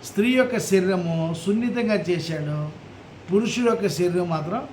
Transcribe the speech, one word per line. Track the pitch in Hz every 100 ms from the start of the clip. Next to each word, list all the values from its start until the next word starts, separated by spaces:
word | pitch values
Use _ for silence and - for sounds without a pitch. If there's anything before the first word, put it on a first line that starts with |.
స్త్రీ | - - 226
యొక్క | 254 247 226
శరీరము | - 190 185 185 170 165 160 165 196
సున్నితంగా | 214 240 240 214
చేశాడు, | 208 165 175 160 156 147 151 151 156 - - - - -
పురుషుడు | 190 226 233 240
యొక్క | 220 196
శరీరం | 143 180 175 175
మాత్రం | 160 156 220 -